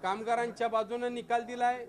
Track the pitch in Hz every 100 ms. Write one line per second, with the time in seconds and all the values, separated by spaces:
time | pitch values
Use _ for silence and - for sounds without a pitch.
0 | 185 202 220 233 240 - 233 220 214 240
1 | 247 240 - 240 233 247 247 247